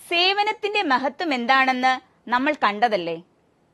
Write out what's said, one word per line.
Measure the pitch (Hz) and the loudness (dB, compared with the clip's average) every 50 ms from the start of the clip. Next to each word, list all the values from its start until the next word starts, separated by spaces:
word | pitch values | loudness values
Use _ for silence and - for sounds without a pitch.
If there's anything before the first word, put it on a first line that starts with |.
| - - | -8 -4
സേവനത്തിന്റെ | 349 339 359 381 392 415 415 427 427 440 - 392 427 415 392 | 0 2 2 2 2 2 0 -2 -2 -4 -4 -4 -2 -2 0
മഹത്വം | 294 262 247 247 294 - - 359 330 277 | 0 0 0 0 -4 -4 -4 -4 -4 -2
എന്താണെന്ന് | 247 233 233 269 269 262 262 254 254 254 262 262 262 - _ _ _ _ - | -2 0 2 2 4 4 2 0 0 0 0 0 -2 -4 _ _ _ _ -4
നമ്മൾ | 240 247 262 302 302 - 269 | -2 0 0 0 0 0 0
കണ്ടതല്ലേ? | 214 202 208 233 240 214 180 170 165 165 165 175 _ _ _ _ _ _ _ _ _ | -2 0 0 0 0 0 -2 -2 -4 -8 -8 -12 _ _ _ _ _ _ _ _ _